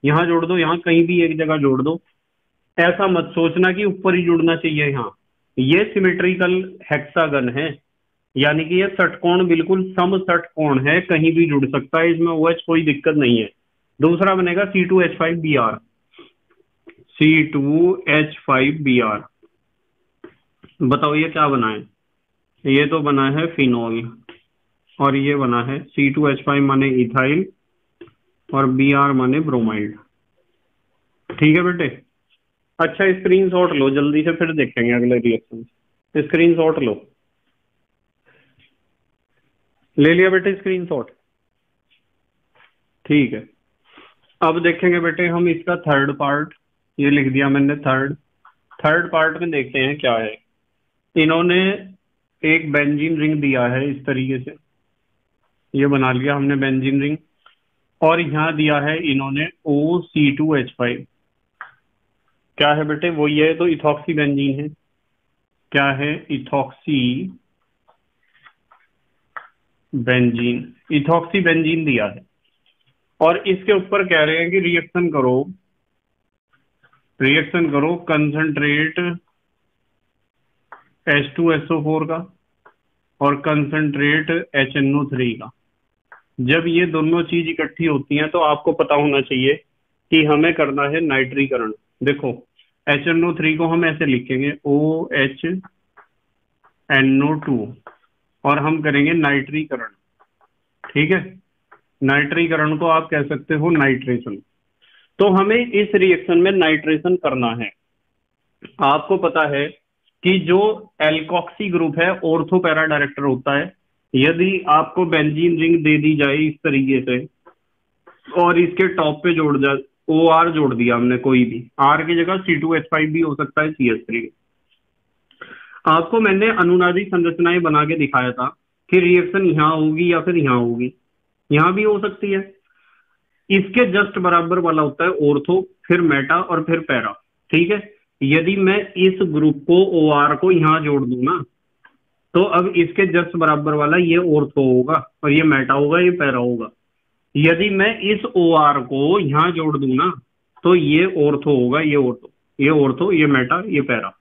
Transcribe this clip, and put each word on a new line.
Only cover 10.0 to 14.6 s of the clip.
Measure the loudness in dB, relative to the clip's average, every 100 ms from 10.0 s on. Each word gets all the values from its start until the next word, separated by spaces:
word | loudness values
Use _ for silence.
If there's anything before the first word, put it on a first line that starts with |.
| 0 0
षटकोण | 0 -2 -4 -4 0 0 0
है, | 0
कहीं | 0 0 2
भी | 2 2
जुड़ | 2 0
सकता | -4 -2 0
है, | 0
इसमें | 0 0
ओएच | 0 0 0 -2
कोई | 0
दिक्कत | 0 -2 0 2
नहीं | 2 2
है। | -2 _ _ _ _ -2
दूसरा | 0 2 2
बनेगा | 2 0 -2